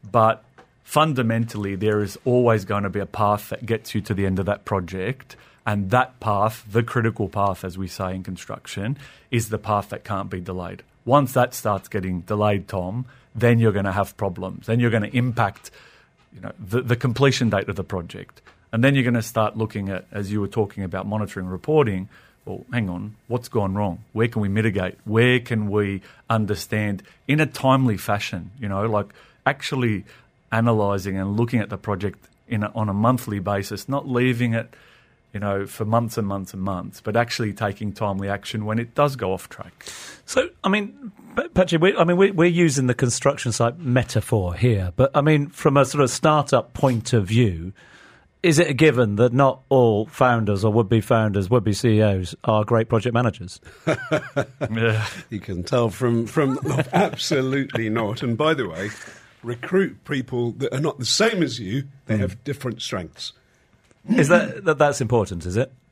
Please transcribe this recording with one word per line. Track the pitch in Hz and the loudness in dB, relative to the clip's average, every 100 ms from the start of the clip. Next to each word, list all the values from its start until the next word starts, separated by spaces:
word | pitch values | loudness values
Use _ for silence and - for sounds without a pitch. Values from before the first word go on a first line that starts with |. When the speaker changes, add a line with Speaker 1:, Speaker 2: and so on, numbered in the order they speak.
| 107 | 0
Speaker 1:
But | 117 113 110 _ _ _ _ | 2 4 2 _ _ _ _
fundamentally, | - 151 156 131 113 113 113 104 101 | -2 2 2 2 0 0 -2 -4 -6
there | 95 107 104 | -2 0 0
is | 101 - | -2 -4
always | - 123 120 110 | 0 4 4 2
gonna | 98 101 101 | 0 -2 -2
be | 101 | -4
a | 95 | -6
path | - 104 104 - | 0 2 2 -2
that | - 110 | -10 -4
gets | 110 - | -4 -2
you | 107 | -6
to | 92 | -2
the | 98 | -2
end | 98 92 | 0 0
of | 98 | -2
that | 101 | -4
project, | - 98 85 95 95 131 - - - _ - | -2 -4 -4 -8 -8 -8 -14 -20 -20 _ -4
and | 104 95 | -2 2
that | 123 127 _ | 2 0 _
path, | 113 101 107 113 107 | -2 0 0 -2 -4
the | 107 | -2
critical | 120 127 113 - 98 | 0 0 -2 -2 -6
path, | 104 101 92 | 0 -2 -2
as | 92 90 | -8 -8
we | 92 | -10
say | - 95 | -6 -6
in | 95 | -6
construction, | 92 90 - 104 - - 104 139 - - _ | -10 -12 -12 -14 -12 -8 -6 -6 -10 -20 _
is | 120 113 | -4 -2
the | 110 | -6
path | - 104 98 | -2 -2 -2
that | 104 | -12
can't | - 101 98 | -6 -6 -6
be | 95 | -8
delayed. | 87 92 90 95 - _ | -8 -8 -10 -14 -20 _
Once | - 139 135 | 2 2 4
that | 127 123 | 2 2
starts | - 110 98 - | 0 -2 -2 -2
getting | 104 92 90 | -4 -4 -6
delayed, | 85 104 104 104 98 | -4 0 2 0 -2
Tom, | 98 87 113 127 - _ | -6 -4 -6 -10 -16 _
then | 113 120 117 | 0 4 6
you're | 113 | 4
gonna | 98 98 | 2 0
have | 95 98 - | 0 -2 -2
problems. | 98 90 92 92 - | -6 -4 -10 -10 -2
Then | 117 | 0
you're | 120 | 2
gonna | 110 104 | 2 0
impact, | 123 123 117 104 - - - - _ _ _ _ | -2 -2 0 -2 -4 -20 -20 -20 _ _ _ _
you | - | -16
know, | 104 - | -16 -14
the, | 98 117 | -4 -2
the | 127 120 | 0 0
completion | 131 117 139 - 113 | 0 2 2 4 2
date | 101 98 | 0 -2
of | 95 | -6
the | |
project. | 90 92 85 98 95 _ - _ _ | -6 -8 -8 -14 -18 _ -20 _ _
And | 113 | 2
then | 131 | 4
you're | 139 | 4
gonna | 123 120 | 2 0
start | 110 - 107 110 | -2 0 0 0
looking | 110 104 98 | -6 -4 -6
at, | 92 - | -8 -8
as | 101 98 | -8 -4
you | 104 | -2
were | 101 | -2
talking | 110 104 - | -2 -4 -4
about | 95 92 101 | -8 -6 -6
monitoring | 107 101 - 90 | -4 -6 -8 -8
reporting, | 92 - 151 127 95 95 - _ _ | -8 0 2 2 0 -8 -16 _ _
"Well, | - 95 - | -14 -14 -8
hang | 123 98 | -4 -4
on, | 90 104 110 _ | -6 -10 -14 _
what's | 120 117 | -8 -4
gone | 117 98 | -2 -2
wrong? | 98 104 82 - | -2 -4 -4 -10
Where | 107 120 | -2 -2
can | 117 | 0
we | 101 | -2
mitigate? | 101 110 98 92 - | 0 0 0 -4 -6
Where | - 110 123 123 | -2 2 4 2
can | 123 113 104 | 0 -4 -2
we | 104 101 98 - - _ | 0 -2 -4 -10 -20 _
understand | 113 101 101 - 107 104 98 - _ - | 0 0 -4 -2 -2 -2 -4 -10 _ -2
in | 151 | 0
a | 156 | 0
timely | - 135 131 131 101 | 0 2 4 4 0
fashion?" | - 104 - 92 85 113 | -2 -2 -2 -8 -10 -10
You | 104 | -6
know, | 98 113 | -2 0
like, | 104 101 - - _ - | 0 -2 -12 -20 _ -4
actually | 139 - 139 120 101 - - _ _ _ | -4 -6 -2 0 -2 -6 -20 _ _ _
analysing | 113 117 110 101 101 98 95 | 0 2 4 2 0 -2 -4
and | 95 104 | -2 -2
looking | 117 120 | 0 0
at | 101 | -4
the | 98 | -8
project | - 98 98 - _ _ _ | -6 -4 -4 -8 _ _ _
in | 110 | -6
a, | 104 | -4
on | 113 107 | -4 -4
a | |
monthly | 101 113 127 - 101 | 2 2 0 -2 -6
basis, | 92 101 98 104 - | -2 -4 -4 -10 -6
not | 139 139 | -6 -2
leaving | 123 127 120 120 | 0 0 0 0
it, | 113 113 - _ _ _ _ _ | -2 -4 -16 _ _ _ _ _
you | 104 | -6
know, | 101 98 101 | -4 -4 -4
for | - | -6
months | 107 117 117 117 | 0 0 0 -4
and | 101 | -4
months | 98 95 | -4 -8
and | 95 | -6
months, | 95 92 - - | -4 -4 -8 -10
but | - | -2
actually | 110 120 - 110 | 0 0 -4 -6
taking | 95 107 98 107 | -4 -6 -4 -8
timely | 95 104 95 98 | -4 -4 -4 -6
action | 98 - 110 | -6 -6 -8
when | 104 110 | -4 -4
it | 120 | -4
does | - 147 135 | 0 0 0
go | 95 | -4
off | 95 - | -4 -8
track. | - 87 _ - - - - - | -18 -18 _ -18 -16 -18 -20 -2
Speaker 2:
So, | - 339 _ | -2 -2 _
I | 196 | 0
mean, | 208 208 - 247 - - - | 0 -2 -12 -18 -18 -8 -6
P-, | 339 | -2
Patrick, | - 180 165 | 2 2 4
we, | 180 196 | 4 4
I | |
mean, | 170 175 | 4 6
we, | 196 | 4
we're | 190 175 | 6 2
using | 170 170 135 127 | 6 4 4 0
the | |
construction | 120 127 - 139 143 123 | 2 0 2 0 0 -4
site | - 120 156 | 0 0 0
metaphor | 151 127 117 110 - 113 90 | 0 2 2 -2 0 0 0
here, | 87 123 104 90 85 | 0 2 2 0 2
but, | 135 | 2
I | 147 | 4
mean, | 147 151 143 | 4 2 2
from | - 156 139 | 0 2 4
a | |
sort | 135 147 | 4 2
of | 131 | 0
startup | - 156 151 143 127 - | 2 2 2 2 0 0
point | - 135 120 - | 0 2 2 2
of | 117 92 | 0 2
view, | 110 117 82 85 - - - - _ _ _ | 2 2 0 -10 -14 -20 -20 -20 _ _ _
is | 180 151 | 2 4
it | 170 | 4
a | |
given | 127 156 123 113 104 | 6 6 6 2 4
that | 123 | 4
not | 120 139 - _ | 6 4 2 _
all | 131 120 104 110 | 4 6 4 -2
founders | - 127 117 104 101 | 2 4 4 2 2
or | 107 | 2
would-be | 107 101 113 | 2 4 2
founders, | - 117 110 101 92 | 4 2 4 0 2
would-be | 123 104 | 2 2
C | 98 120 107 | 0 2 4
E | |
Os | 107 95 90 - | 4 2 -4 -4
are | - 107 | 0 2
great | 104 117 113 | 2 0 2
project | 113 123 | 0 2
managers? | 117 123 - 87 - - - - | 0 0 -2 -14 -16 -20 -8 -2
<laughs> | - - 156 - - - - 127 | -2 -2 -4 -2 -6 -6 -6 -4
Speaker 1:
Yeah. | 113 117 110 110 - - | 0 2 0 -2 -8 -12
Speaker 3:
You | 107 | -12
can | - 90 | -8 -8
tell | 90 127 117 | -2 0 0
from, | 90 123 117 117 | 0 0 0 0
from | - 143 131 - 135 | 0 0 0 -2 -2
<laughs> | - | 0
absolutely | 175 175 160 - 147 131 139 135 113 110 | 0 0 -2 -2 0 0 -2 -2 -4 -2
not. | 113 107 110 | 0 -2 -4
And | 127 117 | -4 0
by | 156 | 2
the | 151 104 | 2 -2
way, | 82 101 - - - - _ | -6 -8 -10 -18 -20 -20 _
recruit | 117 120 - 185 190 - | -12 -10 -2 0 0 -4
people | - 143 120 123 120 | -8 -6 -4 -4 -4
that | 113 135 | -4 -4
are | - | -2
not | 156 135 | -2 -2
the | |
same | 120 - 220 214 | -4 2 2 2
as | 147 117 | -2 -4
you. | 95 123 139 - - | -6 -6 -6 -14 -4
They | 107 | -2
Speaker 1:
Mm. | |
Speaker 3:
have | 95 92 | -2 -4
different | - 139 123 107 | -10 -8 -8 -8
strengths. | - 101 82 - - _ _ _ _ _ _ _ - | -8 -8 -8 -12 -16 _ _ _ _ _ _ _ -2
Speaker 2:
Is | 247 147 | 2 6
that, | 175 - - | 4 2 -4
that, | 165 147 | -2 2
that's | 147 135 | 2 2
important, | 117 120 95 87 90 | 0 0 0 -4 -4
is | 95 | -2
it? | 131 _ _ | -4 _ _